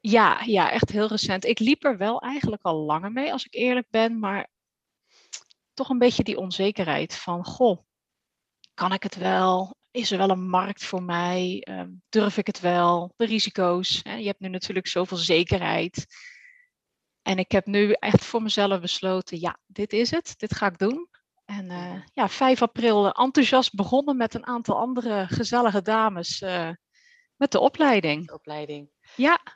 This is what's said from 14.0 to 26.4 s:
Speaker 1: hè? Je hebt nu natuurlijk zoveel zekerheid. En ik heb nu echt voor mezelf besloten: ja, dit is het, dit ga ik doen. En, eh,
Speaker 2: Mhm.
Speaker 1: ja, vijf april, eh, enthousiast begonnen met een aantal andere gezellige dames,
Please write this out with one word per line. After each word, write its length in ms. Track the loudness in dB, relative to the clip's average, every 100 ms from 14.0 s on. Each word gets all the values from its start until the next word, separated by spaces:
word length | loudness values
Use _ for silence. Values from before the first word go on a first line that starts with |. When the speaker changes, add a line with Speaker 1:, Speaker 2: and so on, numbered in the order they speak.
Speaker 1:
hè? 120 | -6
Je 120 | -8 -8
hebt 140 | -6
nu 80 | -8
natuurlijk 380 | -8 -6 -6 -4
zoveel 300 | -4 -2 -2
zekerheid. 920 | 2 2 4 0 2 0 -2 -8 -14 -18 -20 -20 -20 _ _ _ _ _ _ _
En 160 | -4 -2
ik 140 | 2
heb 140 | 2 2
nu 260 | 2 4
echt 320 | 2 4 2
voor 180 | 4 -4
mezelf 380 | -2 0 2 0
besloten: 600 | -2 -4 -2 -2 -4 -6
ja, 180 | -6 -6 _
dit 260 | -8 -4
is 180 | 0 0
het, 240 | -2 -6 -12
dit 180 | -8
ga 120 | -2 -2
ik 120 | 0
doen. 300 | -2 -2 -10 _ _ _
En, 260 | _ -10 -10
eh, 200 | -10 -10
Speaker 2:
Mhm. 100 | -12 -12
Speaker 1:
ja, 160 | -2 -2
vijf 340 | 2 4 4
april, 440 | 2 2 4 4 4
eh, 180 | 4
enthousiast 500 | 2 4 6 4 2
begonnen 420 | -2 2 2 2 0
met 180 | -2
een 120 | -4 -6
aantal 300 | -6 -2 -2
andere 500 | -2 -4 -2 -2 -2
gezellige 540 | -4 0 2 4 2
dames, 580 | 0 2 2 0 -8 -8